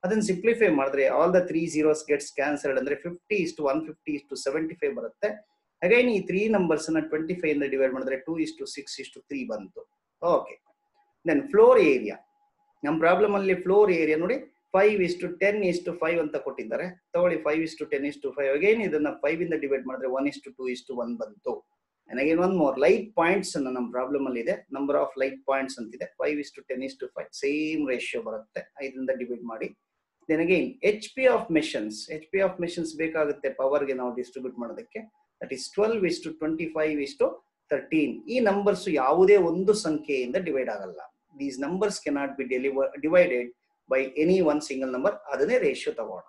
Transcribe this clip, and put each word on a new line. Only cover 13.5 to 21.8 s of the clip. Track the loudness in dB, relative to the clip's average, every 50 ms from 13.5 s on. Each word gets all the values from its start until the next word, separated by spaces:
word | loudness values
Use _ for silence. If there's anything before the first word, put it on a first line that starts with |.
| 0 0 0
ಫ್ಲೋರ್ | 4 6 6 6 6 6 2
ಏರಿಯಾ | 4 2 2 2 2
ನೋಡಿ, | 0 -2 -4 -4 -12 _ _ _ _ 2
five | 4 6 6 4 4 0
is | 0 0 -4 -6
to | -8 -4 0 2
ten | 2 2 2 0 0
is | 0 -2 -4
to | -6 -4 -2 -2
five | 0 0 0 -2
ಅಂತ | -2 -4 -6 -6
ಕೊಟ್ಟಿದ್ದಾರೆ. | -6 -8 -8 -8 -6 -4 -4 -6 -6 -10 _ _ _ _
ತಗೊಳ್ಳಿ, | 2 2 2 2 0 -2
five | -2 0 0 -2
is | -4 -6 -8
to | -6 -4 -4
ten | -2 -2 -4
is | -6 -6 -8
to | -8 -4
five. | -2 0 0 2 2
Again | 4 4 4 4 2
ಇದನ್ನ | 0 0 0 0 0 -2 -2 -2
five | -2 0 0 -2
ಇಂದ | -4 -2 -4 -2
ಡಿವೈಡ್ | -2 -2 -2 -4 -6
ಮಾಡಿದ್ರೆ | -8 -6 -4 -4 -2 -2
one | -2 -2 -4
is | -6 _
to | -18 -16 -10
two | -6 -6 -6
is | -6 -8 -10
to | -8 -6 -6
one | -6 -6 -8 -8
ಬಂತು. | -12 -14 _ _ -8 -8 -8 -10 _ _ _